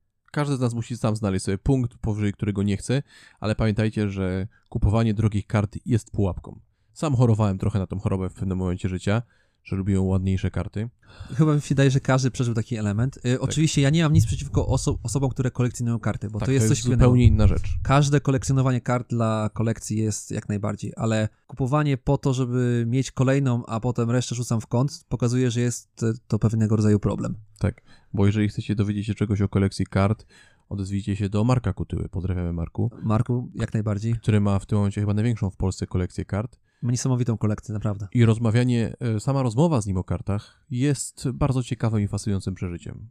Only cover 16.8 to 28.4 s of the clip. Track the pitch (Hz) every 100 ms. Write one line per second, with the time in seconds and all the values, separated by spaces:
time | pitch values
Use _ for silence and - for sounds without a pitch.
16.8 | 120 120 123 123 120 104 104 - - -
17.8 | - 139 143 143 139 131 - 135 131 123
18.8 | - 123 123 120 113 110 107 - 113 110
19.8 | - 107 110 104 - 107 - 104 104 101
20.8 | 104 - 113 110 107 - - 127 127 151
21.8 | 147 131 - 139 139 127 123 123 123 120
22.8 | 117 127 131 - 131 139 135 120 - 113
23.8 | 123 120 117 123 - 120 120 117 - 120
24.8 | 139 - - 123 120 127 127 117 120 -
25.8 | - - 117 - - 107 107 113 107 107
26.8 | 107 104 104 - - - - - 95 -
27.8 | - - _ 101 101 107